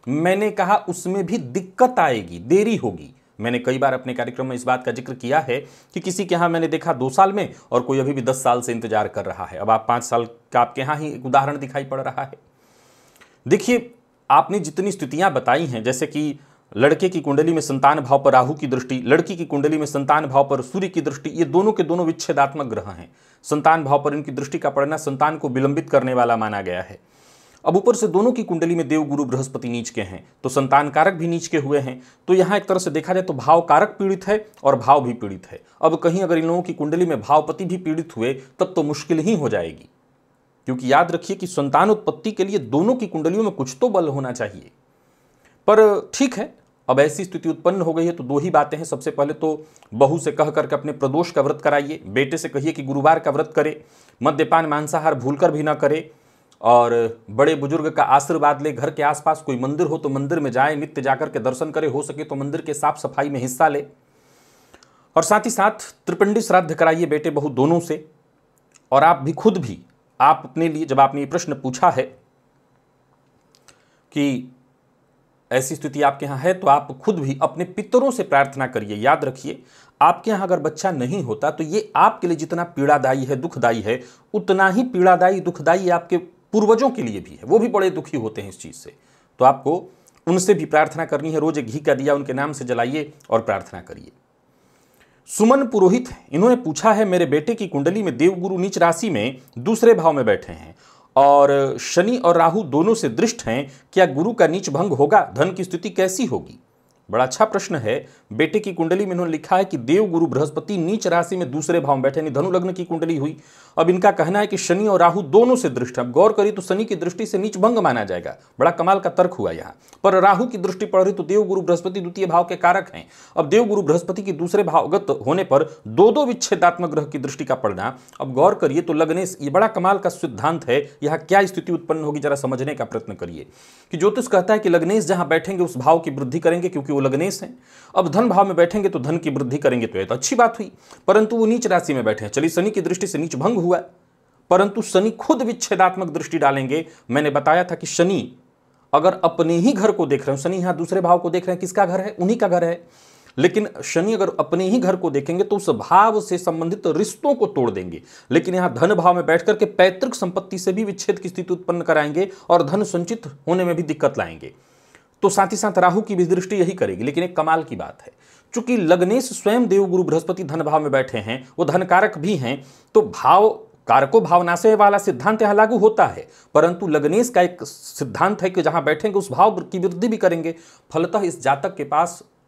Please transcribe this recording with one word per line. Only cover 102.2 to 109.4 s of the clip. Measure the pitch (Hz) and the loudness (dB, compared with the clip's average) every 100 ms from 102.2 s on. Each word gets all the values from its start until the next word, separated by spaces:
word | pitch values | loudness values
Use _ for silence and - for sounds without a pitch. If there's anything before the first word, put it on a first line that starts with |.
| 170 165 | 2 4
राहु | 165 196 | 4 2
दोनों | 165 143 196 | -2 0 2
से | 220 135 | 0 -2
दृष्ट | 113 226 - 117 | 0 -2 -2 -6
हैं, | 123 143 - _ | -6 -6 -14 _
क्या | 185 175 | 2 2
गुरु | 139 202 | 2 -2
का | 240 165 | 2 2
नीच | 185 156 | 2 -4
भंग | 147 190 | -4 -2
होगा? | 135 143 208 151 131 | 0 4 4 2 0
धन | 170 | -2
की | 185 | -2
स्थिति | 185 - 214 | -6 -8 -6
कैसी | 185 226 190 202 | -2 -2 -2 -4
होगी?" | 98 - - _ _ _ _ - | -6 -8 -20 _ _ _ _ -4
बड़ा | 110 | -2
अच्छा | 131 - 214 | 0 0 0
प्रश्न | 196 - 160 | 0 -4 -4
है। | 107 131 - _ - | -2 -4 -6 _ -8
बेटे | 110 156 214 | -2 0 0
की | 196 | -4
कुंडली | 170 165 190 202 | -4 -2 -2 -2
में | |
इन्होंने | 175 170 | -4 -4
लिखा | 156 | -4